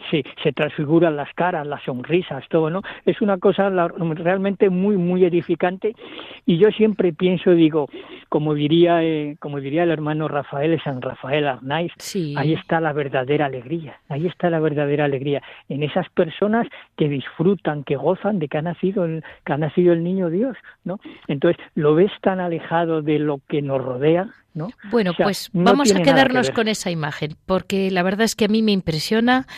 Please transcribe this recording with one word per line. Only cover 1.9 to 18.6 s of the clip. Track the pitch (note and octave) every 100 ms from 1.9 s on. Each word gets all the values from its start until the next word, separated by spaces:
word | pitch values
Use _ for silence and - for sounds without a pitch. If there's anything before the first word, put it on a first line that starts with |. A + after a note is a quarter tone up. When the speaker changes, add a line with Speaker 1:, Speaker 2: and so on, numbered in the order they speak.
| B2 B2 F3 E3+ C#3 -
Speaker 1:
todo, | E3 D#3+
¿no? | F3+ - - -
Es | -
una | G#3 F#3+
cosa | G3+ F#3+ G3
la, | F#3 E3+
realmente | - E3 D#3 E3 F#3+ G3 G3 G3+
muy, | F3+ G3 G3+
muy | F3 F3+
edificante | F3+ E3+ E3 E3+ F3+ F#3 G#3+ A#3 - - - -
y | - E3+
yo | G#3
siempre | G3+ A3 G3 F#3
pienso, | D#3 F3+ F#3 F#3+
digo, | E3+ D#3+ D#3 C#3+ - - - -
como | D#3+ D3+
diría, | D3 D3 E3+ E3+ E3+
eh, | E3 D#3 D3 D3
como | D3+ C#3+
diría | C3+ D3+
el | F3
hermano | D#3 D3+ D#3 D3+
Rafael, | D3 - C#3+ D#3 D#3+
San | - B2+
Rafael | B2+ B2+ C3 D3+ D3
Arnaiz, | A#2+ C3+ D#3 E3+ -
Speaker 2:
Sí. | - G3+ D#3 D3
Speaker 1:
ahí | D#3
está | E3 - E3
la | D#3+
verdadera | D3 C#3 C3+ B2+ D3 C#3+
alegría, | C3 B2 E3 C#3+ - -
ahí | C#3+ F3
está | - F3+
la | E3
verdadera | D#3 D3 C#3+ D3 D3
alegría, | C3+ C#3+ C#3 - - -
en | C#3
esas | D3 F#3+ E3
personas | - E3 - G3+ A3+ A3+ - - -
que | D#3
disfrutan, | C#3+ - - E3 G3 F3 D3
que | C3+ C3+
gozan | D3 F#3 G3+ G#3
de | D3
que |
ha | D#3